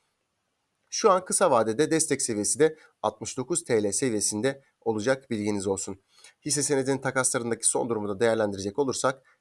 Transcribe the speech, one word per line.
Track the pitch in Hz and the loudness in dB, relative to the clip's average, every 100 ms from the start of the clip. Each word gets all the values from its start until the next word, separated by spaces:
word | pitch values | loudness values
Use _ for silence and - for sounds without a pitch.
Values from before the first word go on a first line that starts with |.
| _ _ _ _ _ _ _ _ _ | _ _ _ _ _ _ _ _ _
Şu | - 220 | 0 4
an | 185 | 4
kısa | 185 - 185 | 2 2 4
vadede | 123 110 110 156 | 4 4 2 2
destek | 160 - 139 | 2 0 -2
seviyesi | - 104 104 117 | -2 -2 -2 2
de | 156 156 - _ | 2 0 -14 _
altmış | 107 - 117 - | -4 -4 -8 -8
dokuz | 127 175 | -6 -6
T | - 113 | 0 0
L | 104 | 0
seviyesinde | 98 135 107 - 107 131 135 _ _ | 0 0 0 -2 -2 -2 -4 _ _
olacak, | - 107 104 - - | -4 -2 -2 -2 -4
bilginiz | 110 104 104 95 | -4 -2 -2 -2
olsun. | 95 - 98 _ _ - _ | -4 -6 -12 _ _ -20 _
Hisse | 151 143 | -6 -2
senedinin | 131 139 131 135 | 0 0 0 -2
takaslarındaki | 135 131 127 127 120 113 - | -2 -2 0 -2 -2 -2 0
son | 131 127 | 0 -2
durumu | 110 101 | -2 -4
da | 98 | 2
değerlendirecek | 117 113 107 95 98 101 | 2 4 0 -2 -4 -2
olursak | 139 113 131 131 _ _ | -2 0 -2 -2 _ _